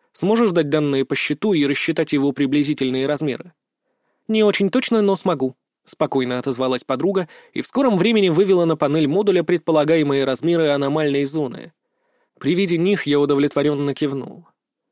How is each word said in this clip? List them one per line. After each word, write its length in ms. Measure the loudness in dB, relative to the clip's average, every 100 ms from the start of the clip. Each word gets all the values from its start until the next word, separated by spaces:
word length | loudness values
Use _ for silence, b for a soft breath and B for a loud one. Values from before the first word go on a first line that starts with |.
| _
Сможешь 400 | -4 0 2 2
дать 180 | 2 2
данные 360 | 0 0 0 0
по 100 | -2
щиту 380 | -4 -2 0
и 120 | 2 2
рассчитать 480 | 0 -2 -2 0
его 180 | 0 0
приблизительные 760 | 0 0 0 0 -2 -2 -2 -2
размеры?» 460 | -4 -4 -6 -12 _ _ _ _ _ _ _ -4
«Не 160 | 2
очень 260 | 2 2 0
точно, 320 | 0 0 0
но 140 | 2 0
смогу», — 400 | -2 -2 -2 -6 _ _ -20
спокойно 540 | -4 -2 0 -2 -4
отозвалась 440 | -4 -2 -2 -2
подруга, 440 | -4 -2 -2 -2 -4 B B
и 80 | -10
в 60 | -4
скором 300 | 0 2 2
времени 320 | 2 2 2
вывела 360 | 2 2 4 2
на 100 | 0
панель 320 | 0 2 2
модуля 360 | 2 2 0
предполагаемые 800 | 0 -2 2 2 2 2 2 0 0
размеры 440 | -2 0 0 2
аномальной 560 | 0 0 0 0 0 -2
зоны. 480 | -4 -6 -8 -18 _ _ _ _ _ _ _
При 160 | -2 0
виде 220 | 0 0
них 260 | 0 0
я 160 | 0 2
удовлетворённо 720 | 2 2 2 2 0 0 -4
кивнул. 540 | -2 -4 -4 -10 -16 -20 _ _ _ _